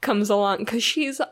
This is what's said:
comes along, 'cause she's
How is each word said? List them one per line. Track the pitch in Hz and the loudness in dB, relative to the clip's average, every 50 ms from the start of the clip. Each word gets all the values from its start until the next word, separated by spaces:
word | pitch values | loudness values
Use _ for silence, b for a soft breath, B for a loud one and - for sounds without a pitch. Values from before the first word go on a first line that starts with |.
| - | -2
comes | - 226 202 208 208 | 0 0 2 2 2
along, | 208 202 202 196 196 - 208 | 2 4 4 2 0 0 -2
'cause | - 226 233 220 | -4 -4 -2 -2
she's | - - 311 302 269 269 - 285 - | -2 -2 -2 -2 -2 -2 -4 -6 -6